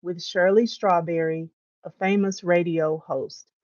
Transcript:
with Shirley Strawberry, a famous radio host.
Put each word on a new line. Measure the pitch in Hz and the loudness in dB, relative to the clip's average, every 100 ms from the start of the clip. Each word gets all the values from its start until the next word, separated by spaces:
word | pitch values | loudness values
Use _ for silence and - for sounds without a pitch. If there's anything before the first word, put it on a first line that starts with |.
with | 175 175 | -10 -10
Shirley | - 190 180 202 233 | -6 0 4 4 2
Strawberry, | - 208 175 165 165 160 160 165 _ _ _ | 0 2 2 0 -2 -2 -4 -8 _ _ _
a | - | -20
famous | _ 190 202 196 190 | _ 0 0 0 -2
radio | 180 175 170 165 156 156 | 0 2 2 0 0 -2
host. | - 139 120 - - _ | -4 -6 -6 -12 -20 _